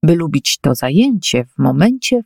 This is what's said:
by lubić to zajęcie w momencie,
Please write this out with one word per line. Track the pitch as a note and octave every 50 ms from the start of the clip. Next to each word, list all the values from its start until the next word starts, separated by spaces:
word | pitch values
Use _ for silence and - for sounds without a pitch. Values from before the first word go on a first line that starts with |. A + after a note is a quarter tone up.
| -
by | D#3 E3+
lubić | E3+ E3 D#3 C#3+ C#3 - - - -
to | - C#3 B2+
zajęcie | - - B2+ C#3 F#3 B3 C#4+ B3 F#3 - - - B2 B2
w | - _ -
momencie, | C#3 C#3 - C#3 E3+ A#3 B3+ B3+ - - B3+ A#3+ A3